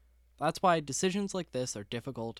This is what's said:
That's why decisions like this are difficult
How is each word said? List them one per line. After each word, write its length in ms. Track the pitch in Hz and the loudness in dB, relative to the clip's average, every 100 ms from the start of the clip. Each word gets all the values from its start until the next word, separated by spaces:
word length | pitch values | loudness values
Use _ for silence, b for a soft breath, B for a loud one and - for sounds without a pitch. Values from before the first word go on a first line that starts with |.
| b b _ - | b b _ -2
That's 240 | 147 - | -2 2
why 200 | 185 165 | 4 4
decisions 520 | 147 135 185 196 202 | 2 0 2 2 -2
like 180 | 190 170 | -4 -4
this 240 | 127 127 107 | -2 -2 -4
are 80 | |
difficult 560 | 104 120 135 120 113 113 | -6 -6 -6 -4 -6 -6